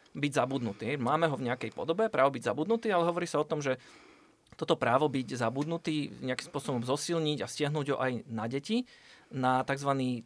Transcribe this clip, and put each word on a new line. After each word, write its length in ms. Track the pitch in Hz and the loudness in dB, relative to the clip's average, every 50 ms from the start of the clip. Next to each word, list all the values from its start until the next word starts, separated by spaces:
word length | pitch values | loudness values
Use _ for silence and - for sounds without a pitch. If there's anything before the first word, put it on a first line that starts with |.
| _ _ - | _ _ -8
byť 160 | 151 143 147 | -4 -2 0
zabudnutý. 640 | 135 139 123 127 135 135 120 107 101 104 110 110 143 | 2 2 2 2 0 -2 -2 -2 -4 -4 -4 -4 -4
Máme 320 | 143 117 120 147 160 165 | -2 0 0 2 2 2
ho 80 | 160 139 | 2 0
v 160 | 123 131 120 | 0 -2 -2
nejakej 240 | 123 123 - 110 - | -4 -4 -4 -8 -6
podobe, 320 | - - 151 165 196 226 | -6 -4 -2 0 0 0
právo 320 | 214 - 135 135 139 139 123 | 0 4 4 4 4 4 2
byť 160 | 117 117 104 | -2 -2 0
zabudnutý, 400 | 139 160 190 226 233 233 220 196 | 0 0 0 0 0 0 2 2
ale 80 | 175 170 | 2 4
hovorí 240 | 175 170 170 - | 2 2 0 -2
sa 160 | - - 147 151 | 0 0 0 0
o 60 | 151 | 0
tom, 80 | 160 151 | 0 -2
že 240 | 143 135 127 127 - - - - - - - - - _ _ _ _ - - | 0 0 -2 -2 -4 -16 -20 -20 -20 -20 -20 -20 -20 _ _ _ _ -16 -10
toto 240 | - 160 - 160 151 | -6 0 0 0 2
právo 320 | - 120 120 135 151 147 123 | 4 4 4 4 4 4 2
byť 240 | 135 127 - 135 | 0 -4 -4 -4
zabudnutý 800 | 120 123 113 123 135 147 160 165 165 - 170 156 151 139 - - 120 131 | -2 0 0 0 0 -2 -2 -2 -4 -2 -2 -2 -2 -2 -4 -6 -6 -4
nejakým 240 | 131 127 - - - | -4 -4 -4 -6 -6
spôsobom 320 | - 143 - - 135 120 | -6 -6 -4 -2 -2 -2
zosilniť 640 | 117 123 135 - - - 170 165 156 151 151 120 98 | 0 0 0 0 0 0 0 0 0 0 0 -2 -2
a 60 | 120 | -6
stiahnuť 360 | - - 147 143 151 156 139 143 143 | -4 -2 -2 0 0 0 0 0 0
ho 80 | - | 0
aj 240 | 131 131 123 113 - | 0 0 -2 -2 -6
na 240 | - 113 110 110 117 | -6 -6 -4 -4 -2
deti, 400 | 127 143 - - 220 247 247 - - - - - - - - - | -2 -4 -2 0 -2 -2 -2 -4 -10 -20 -20 -20 -20 -20 -18 -10
na 320 | - 131 127 127 127 131 | -4 0 2 4 4 2
takzvaný, 640 | 131 131 139 139 139 139 139 135 131 127 123 117 - | 2 0 -2 -2 0 0 0 2 2 0 -2 -4 -6